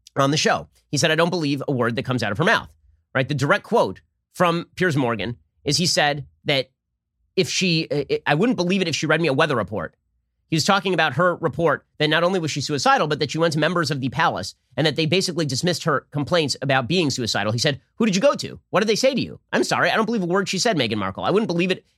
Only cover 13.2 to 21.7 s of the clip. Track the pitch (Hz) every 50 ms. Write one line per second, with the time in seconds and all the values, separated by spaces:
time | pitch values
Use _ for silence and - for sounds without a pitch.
13.2 | 151 - - 156 165 175 160 160 147 143 143 170 160 123 156 135 131 127 - 139
14.2 | 165 160 113 87 98 - - _ _ _ _ 135 151 160 127 165 160 151 170 190
15.2 | 185 185 151 165 165 147 135 123 - 175 156 - - 165 143 123 - _ - 147
16.2 | 139 - 180 170 156 135 - - - 139 135 131 123 110 170 185 165 135 120 -
17.2 | 117 104 - 107 101 107 117 117 - 156 131 - - _ _ - 233 226 170 196
18.2 | 226 285 269 - - - 64 - _ _ - 180 214 214 214 - - 262 254 208
19.2 | 107 76 - - _ _ - 233 320 - 151 117 147 170 131 202 226 208 240 220
20.2 | 180 165 180 202 190 - - 180 - 233 214 151 120 107 110 104 98 95 92 -
21.2 | 87 113 170 214 233 180 170 170 185 180